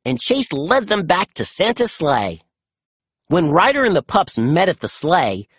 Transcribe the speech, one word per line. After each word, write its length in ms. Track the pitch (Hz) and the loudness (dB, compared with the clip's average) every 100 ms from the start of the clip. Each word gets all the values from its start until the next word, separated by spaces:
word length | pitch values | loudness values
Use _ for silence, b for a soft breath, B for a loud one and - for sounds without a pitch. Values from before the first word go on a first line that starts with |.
| - | -6
and 140 | 127 | -4
Chase 320 | - 269 254 | -2 -2 -2
led 360 | 139 156 262 214 | -4 0 0 0
them 180 | 214 165 | -2 0
back 300 | 180 196 - | 0 0 -6
to 100 | 113 | -6
Santa's 460 | - 208 240 240 | -2 0 0 -2
sleigh. 500 | - 156 127 98 82 _ _ _ _ _ _ _ _ - | -2 0 0 0 -6 _ _ _ _ _ _ _ _ -2
When 240 | 170 160 | 0 2
Ryder 340 | 151 220 285 254 | 4 4 2 2
and 100 | 170 | 0
the 60 | |
pups 380 | - 208 190 - | 0 0 0 -2
met 300 | 117 160 190 | 0 2 0
at 100 | - | -2
the 80 | 104 | -4
sleigh, 600 | - 147 180 123 95 107 | -4 0 2 0 -2 -10